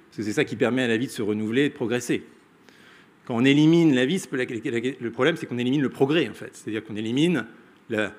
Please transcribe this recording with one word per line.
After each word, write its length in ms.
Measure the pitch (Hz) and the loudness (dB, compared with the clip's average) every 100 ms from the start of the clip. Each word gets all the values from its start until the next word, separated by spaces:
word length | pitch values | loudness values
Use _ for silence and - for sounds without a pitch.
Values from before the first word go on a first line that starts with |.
| _ | _
parce 80 | - | -8
que 60 | |
c'est 80 | 107 | -4
ça 120 | 104 | -2
qui 120 | 143 113 | -2 0
permet 260 | 120 123 | 0 2
à 60 | 127 | 0
la 80 | 113 | 0
vie 100 | 135 | -2
de 60 | |
se 100 | - | -4
renouveler 440 | 104 107 107 120 143 | -4 -2 -2 0 -2
et 20 | |
de 60 | |
progresser. 500 | 143 117 120 - 135 - - _ _ _ - - - _ _ | -2 -4 -4 -2 -4 -6 -20 _ _ _ -20 -20 -20 _ _
Quand 120 | - 117 | -6 2
on 80 | |
élimine 500 | 131 143 156 170 165 | 4 6 6 6 6
la 100 | 127 | 4
vie, 140 | 131 185 | 2 -2
c'est 140 | 190 | -4
la, 120 | 135 | -6
la, 360 | 123 120 135 117 120 143 | -6 -6 -4 -4 -4 -6
le 120 | 117 | -6
problème, 240 | - 123 117 | -2 0 0
c'est 100 | - | -4
qu'on 120 | 120 | -4
élimine 220 | 123 143 | 0 0
le 100 | 131 | 0
progrès, 380 | - 135 160 123 | 0 0 2 -2
en 60 | |
fait. 160 | 104 113 | -6 -16
C'est-à-dire 280 | - - 110 | -14 -10 -8
qu'on 140 | 107 107 | -8 -8
élimine 500 | 110 123 165 156 110 - - _ - | -4 0 2 0 -4 -12 -20 _ -6
la, 240 | 107 104 | -4 -4